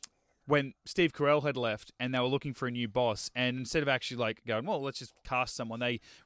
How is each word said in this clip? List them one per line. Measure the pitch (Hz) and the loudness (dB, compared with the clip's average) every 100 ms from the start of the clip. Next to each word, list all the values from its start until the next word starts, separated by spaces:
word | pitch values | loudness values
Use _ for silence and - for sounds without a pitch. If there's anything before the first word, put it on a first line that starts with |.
| - _ _ _ - | -20 _ _ _ 2
when | 143 139 - - | 2 2 -8 -4
Steve | - 165 | 2 2
Carell | - 143 147 | 4 4 4
had | 143 127 | 2 0
left | 117 107 - - | 0 -2 -6 -6
and | 127 | -2
they | 127 | 2
were | 123 | 2
looking | 135 143 | 0 -2
for | 123 127 | -4 -4
a | |
new | 120 117 | -2 -2
boss, | 123 120 104 - | 2 2 0 -4
and | 123 127 127 | -2 0 -2
instead | 120 160 | -2 0
of | 139 | 2
actually, | 127 - 120 | 0 0 -2
like, | 113 113 120 | -2 -2 -2
going, | 110 170 | -2 0
"Well, | 175 | -2
let's | 139 - | -4 -6
just | 120 - | -10 -12
cast | - 127 127 - | -4 -2 -2 -4
someone," | 113 113 | -6 -2
they | 123 120 - - | -2 -2 -8 -20